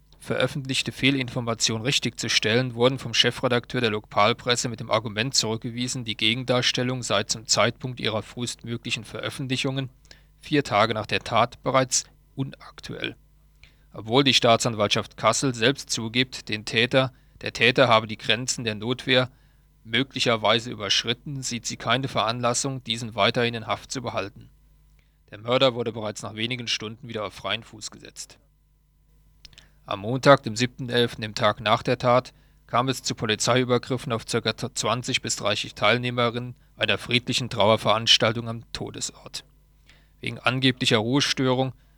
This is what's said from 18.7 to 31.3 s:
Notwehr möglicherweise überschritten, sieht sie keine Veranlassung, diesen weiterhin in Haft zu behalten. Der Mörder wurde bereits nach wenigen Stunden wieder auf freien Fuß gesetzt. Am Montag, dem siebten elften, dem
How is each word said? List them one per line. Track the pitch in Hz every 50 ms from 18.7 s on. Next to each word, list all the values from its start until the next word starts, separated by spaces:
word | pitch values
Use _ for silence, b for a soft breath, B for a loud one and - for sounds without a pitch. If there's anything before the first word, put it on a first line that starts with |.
| 107
Notwehr | 104 107 117 127 - - 131 127 127 127 123 b b b b b b b b b _ -
möglicherweise | 110 113 117 135 - - 131 - 127 117 110 107 101 113 117 113 123
überschritten, | 117 104 104 98 - - - 113 123 - - 156 143 135
sieht | 131 - 120 117 -
sie | - 123 -
keine | - 123 117 131 135 131
Veranlassung, | - 117 101 110 117 123 123 120 120 - - 139 135 131 -
diesen | - 113 117 123 113 101
weiterhin | 107 98 117 - 131 120 117 120
in | 113 107
Haft | 107 101 - - -
zu | - 135
behalten. | 117 117 - 113 95 104 - - - - _ _ _ _ _ _ _ _ _ _ _ _ _ _ _ -
Der | 107 104
Mörder | 107 117 123 131 135 131 113
wurde | 123 117 113
bereits | 107 117 107 104 104 -
nach | - 101 98
wenigen | 107 110 117 127 120 120 110
Stunden | - - 113 107 113 - - 117
wieder | 110 110 104
auf | 92
freien | - - - 95 104 113
Fuß | 117 - - 107 - -
gesetzt. | - - - - - - - - - _ _ _ _ _ _ _ _ _ _ _ _ _ _ _ _ _ _ _ _ _ - b b b b b b b b
Am | - 107 98
Montag, | 98 110 127 131 - 143 139 131 -
dem | 117 107
siebten | 107 123 123 - - 135 117
elften, | 120 120 120 117 - -
dem | 110 107